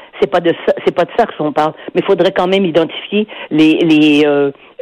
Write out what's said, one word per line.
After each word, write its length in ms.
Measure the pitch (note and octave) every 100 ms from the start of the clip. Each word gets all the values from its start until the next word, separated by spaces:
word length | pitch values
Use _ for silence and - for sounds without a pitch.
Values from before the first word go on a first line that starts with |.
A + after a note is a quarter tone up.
| - -
C'est 100 | G3
pas 100 | F3+
de 100 | E3+ D#3+ -
ça, 60 | G3
c'est 100 | F#3+
pas 100 | -
de 60 | E3+ -
ça 80 | -
que 60 | -
l'on 120 | D3+
parle. 200 | D3+ D#3 - -
Mais 60 | F#3
il 40 | E3+
faudrait 260 | F#3+ F#3
quand 140 | G3 F3+
même 180 | G3
identifier 640 | F#3+ E3 D#3+ - - G#3 G#3+ - -
les, 240 | D3+ D#3 E3
les, 420 | E3+ D3+ D3+ D3
euh, 280 | D3 C#3+ C#3+ - - -